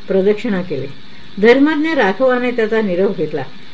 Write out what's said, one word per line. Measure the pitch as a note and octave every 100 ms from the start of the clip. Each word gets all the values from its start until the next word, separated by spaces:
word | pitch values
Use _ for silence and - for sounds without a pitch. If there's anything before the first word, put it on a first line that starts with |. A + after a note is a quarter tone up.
| -
प्रदक्षिणा | F#3+ F#3+ G#3 B3 F#3+
केली. | F3 C3+ - - - - - -
धर्मज्ञ | A3 C4 D4 D#4 D#4
राघवाने | D4+ G3 G3 C4 B3 B3
त्याचा | A#3+ A3 A3
निरोप | G#3 F3 G3 F#3
घेतला | D#3 D3+ C3 - -